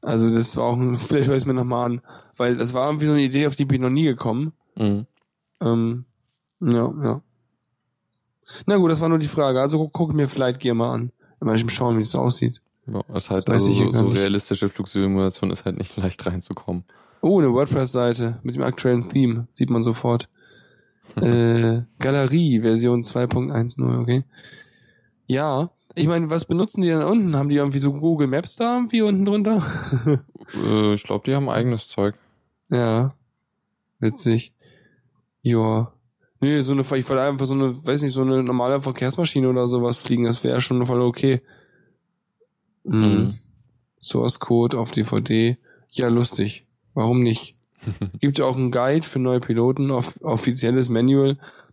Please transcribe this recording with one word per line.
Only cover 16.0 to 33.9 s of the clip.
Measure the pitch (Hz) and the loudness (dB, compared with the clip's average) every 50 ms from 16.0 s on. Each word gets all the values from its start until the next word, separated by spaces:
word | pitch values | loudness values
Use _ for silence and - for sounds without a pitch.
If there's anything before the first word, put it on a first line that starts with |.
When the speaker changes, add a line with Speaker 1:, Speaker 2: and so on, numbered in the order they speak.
| 95 92 90 - - | -4 -4 -4 -4 -8
Speaker 2:
reinzukommen. | 95 87 92 87 - - - - - 90 87 90 _ _ _ _ _ _ _ | -6 -6 -6 -8 -10 -12 -12 -8 -8 -8 -8 -8 _ _ _ _ _ _ _
Speaker 1:
Oh, | - 156 190 190 | 0 2 4 4
eine | 156 135 | 4 4
WordPress-Seite | 120 123 143 127 - 143 131 123 131 127 123 120 120 117 120 117 117 117 - | 4 2 2 0 0 -2 -2 -2 -2 0 0 0 0 0 -2 -4 -4 -6 -8
mit | 123 120 | -8 -6
dem | 135 | -4
aktuellen | 135 127 123 - - 131 123 120 120 - | -4 -4 -4 -2 0 2 2 2 0 -2
Theme. | - 139 135 120 113 117 120 - _ | 0 2 2 2 2 -2 -6 -8 _
Sieht | - 131 123 | -2 0 0
man | 120 117 113 | 2 0 2
sofort. | 120 113 117 - 120 120 120 - - _ | 0 -2 -2 0 0 0 0 -2 -6 _
Speaker 2:
<laughs> | _ _ _ _ - _ _ _ _ _ _ _ _ _ - - - | _ _ _ _ -20 _ _ _ _ _ _ _ _ _ -12 -6 -2
Speaker 1:
Äh, | - 120 120 120 117 117 117 117 117 113 113 117 120 - _ _ | 2 2 4 4 4 4 4 4 2 2 0 0 -2 -6 _ _
Galerie, | - 135 139 143 139 127 135 170 170 156 127 110 | -2 0 0 2 0 2 2 2 4 4 2 2
Version | 113 117 113 113 120 120 120 120 117 | 2 2 2 2 2 2 2 0 -2
zwei | - - 123 123 120 | -2 -2 -2 -2 0
Punkt | - 123 123 135 143 | 0 0 -2 0 0
eins | 123 113 120 - - | -2 -2 -2 -2 -2
null, | 131 123 120 123 | 0 0 0 0
okay. | 120 117 123 131 135 _ _ - - - - - - _ _ _ _ _ _ _ _ _ _ _ _ _ | 0 0 0 0 0 _ _ -20 -20 -20 -20 -20 -20 _ _ _ _ _ _ _ _ _ _ _ _ _
Ja, | 127 131 147 156 139 131 151 175 _ _ _ _ - | -2 -2 0 -2 -2 -2 -2 -4 _ _ _ _ -4
ich | - 170 151 | -2 0 0
meine, | 170 170 170 156 | 2 0 0 0
was | 156 170 160 | -2 -4 -2
benutzen | - 170 170 208 214 - 208 | -2 0 0 0 -2 -2 -2
die | 190 175 | 0 2
denn | 165 160 151 | 2 2 2
unten? | 151 202 233 208 180 156 139 | 2 2 2 2 2 2 0
Haben | 139 143 | 2 2
die | 143 | 2
irgendwie | 143 143 143 135 139 | 2 2 2 0 0
so | 135 143 139 | 0 0 -2
Google | 143 156 165 170 151 147 131 | 0 0 0 2 2 2 0
Maps | 127 147 180 - - - | 0 -2 -4 -6 -6 -4
da | 233 233 240 | -2 0 0
irgendwie | 247 247 226 - 226 | 0 -2 0 0 2
unten | 220 208 202 190 196 | 2 4 2 2 2
drunter? | 196 202 214 202 208 220 214 156 - - - - - - 123 113 | 2 2 0 2 2 2 0 0 -2 -4 -6 -6 -2 -4 -2 2
<laughs> | 127 135 135 - _ - - - - - | 2 0 0 0 _ -20 -20 -20 -12 -8
Speaker 2:
Äh, | - - 110 107 107 107 104 104 | -4 0 2 2 2 4 2 2
ich | 104 - | 0 -2
glaub, | - 101 101 - | -4 -6 -4 -2
die | - 135 | -2 -2
haben | 139 139 131 | 0 0 0
eigenes | - 107 117 127 120 107 - - | 0 0 0 0 -2 -2 -6 -10
Zeug. | - - 101 104 107 _ _ _ _ _ _ _ _ _ _ _ | -4 -2 -2 -2 -2 _ _ _ _ _ _ _ _ _ _ _
Speaker 1:
Ja. | - 123 120 113 110 113 123 135 135 _ _ _ _ _ _ _ _ _ _ _ _ _ _ _ | 0 0 2 2 2 2 0 0 -2 _ _ _ _ _ _ _ _ _ _ _ _ _ _ _